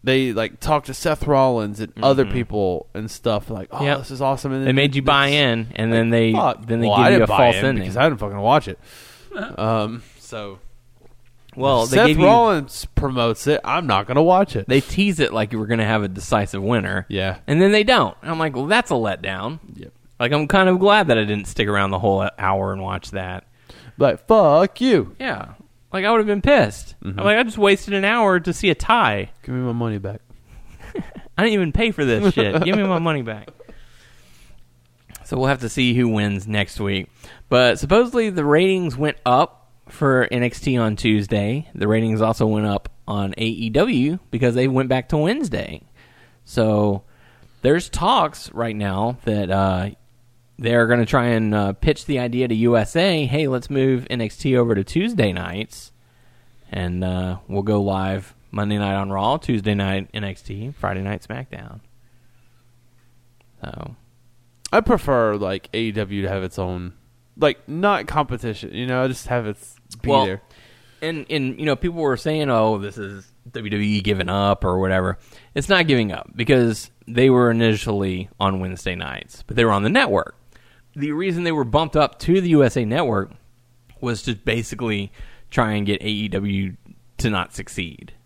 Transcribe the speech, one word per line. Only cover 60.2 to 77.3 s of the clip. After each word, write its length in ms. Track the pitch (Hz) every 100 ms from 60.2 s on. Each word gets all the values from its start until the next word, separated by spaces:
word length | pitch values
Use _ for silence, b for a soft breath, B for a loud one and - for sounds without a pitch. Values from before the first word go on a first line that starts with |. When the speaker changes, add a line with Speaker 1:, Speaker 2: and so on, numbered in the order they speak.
Speaker 2:
X 180 | 101 95
T, 300 | - 98 117 143
Friday 260 | 98 95
night 220 | 95 104 -
SmackDown." 520 | 120 131 - 110 - - _ _ _ _ _ _ _ _ _ _ _ _ _ _ _ _ _
So 340 | - - - - _ _ _ _ _ _ -
Speaker 1:
I 80 | 233
prefer, 560 | 226 202 - 131 113 104
like, 320 | 98 95 -
A 40 | 104
E 140 | 113
W 300 | 104 98 101
to 60 | 95
have 140 | 98
its 160 | 92 -
own, 340 | 90 90 90 - _ _ _ -
like, 320 | 151 - -
not 380 | 156 202 190 -
competition, 640 | 147 147 123 117 107 -
you 140 | 101 123
know, 200 | 127 127
just 180 | 127 -
have 200 | 123 110
its 300 | 104 - - _ -
be 60 | -
Speaker 2:
Well, 160 | 139 107
Speaker 1:
there. 160 | 98 _ b b b b b
Speaker 2:
and, 240 | 156 165 -
and, 300 | 156 131 127
you 80 | 151
know, 100 | 135
people 240 | 175 170
were 160 | 151 123
saying, 320 | 160 156 147
"Oh, 280 | 117 110 107
this 180 | 98 92
is 340 | 98 101 - _ -
W 180 | 120 104
W 180 | 104 104 107
E 40 |
giving 280 | 101 98 90
up 360 | 98 101 101
or 140 | 98 90
whatever." 400 | 95 92 92 95 b b b
It's 140 | - 143
not 180 | 190 170
giving 260 | 131 107
up 180 | 90 - -
because 540 | 120 135 117 107 - _ -
they 200 | 117 135